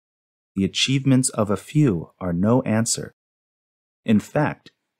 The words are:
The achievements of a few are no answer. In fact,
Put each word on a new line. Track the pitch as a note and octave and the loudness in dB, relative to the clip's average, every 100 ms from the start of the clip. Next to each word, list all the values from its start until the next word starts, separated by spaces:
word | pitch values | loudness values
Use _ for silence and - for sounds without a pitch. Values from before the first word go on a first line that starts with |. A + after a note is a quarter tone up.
| _ _ _ _ _ - | _ _ _ _ _ -4
The | |
achievements | F#2+ - - C3+ C3+ C3 B2+ | -4 -2 -2 0 2 2 2
of | - G2+ | -2 -2
a | G2 | -2
few | - D3+ D3 E2+ - - | -2 2 2 0 -4 -8
are | F#2 | -4
no | E2+ G2+ B2 | 0 2 2
answer. | - G#2+ A#2 - - - _ _ _ _ _ _ _ _ - | 2 0 0 -4 -8 -16 _ _ _ _ _ _ _ _ 0
In | G#2+ | 0
fact, | - D3 C#3 - - _ _ _ | 0 -2 -2 -4 -14 _ _ _